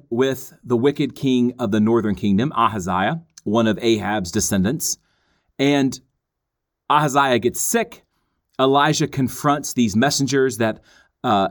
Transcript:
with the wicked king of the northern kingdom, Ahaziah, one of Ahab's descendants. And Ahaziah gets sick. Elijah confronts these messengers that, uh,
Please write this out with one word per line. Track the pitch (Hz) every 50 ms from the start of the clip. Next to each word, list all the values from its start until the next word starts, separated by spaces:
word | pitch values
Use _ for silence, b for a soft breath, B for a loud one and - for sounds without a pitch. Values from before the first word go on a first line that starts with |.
| - -
with | 117 117 131 135 131 131 - - - _ -
the | - 123
wicked | 117 120 143 143 - 151 - -
king | - - 135 127 123 123 123 - -
of | 120 101
the | 104 110
northern | 107 110 117 117 104 107 98
kingdom, | - - 104 98 95 123 156 -
Ahaziah, | - 117 113 113 104 85 95 92 92 95 113 165 165 - _ _ - -
one | 107 104 117 113
of | 110 104 -
Ahab's | 120 117 113 104 98 101 101 107 90 87
descendants. | - 107 - - - 98 90 107 143 165 - - - - _ _ _ _ _ _ _ _ _ _ _ -
And | 139 143 143 143 135 131 123 - _ _ _ _ _ _ _ _ _ _ _ _ _ _ _ _ _ -
Ahaziah | 143 151 151 143 127 143 139 135 127 117
gets | - 120 - -
sick. | - - - 233 220 - - - _ _ _ _ _ _ _ _ _ _ _ -
Elijah | 135 135 135 143 143 156 151 - 156 -
confronts | - 139 131 120 - - - 147 143 151 - - -
these | 123 120 107 90
messengers | 110 127 143 143 - 139 123 139 139 131 131 117 101
that, | 117 110 104 - b b b b b b b b -
uh, | 123 110 101 95 92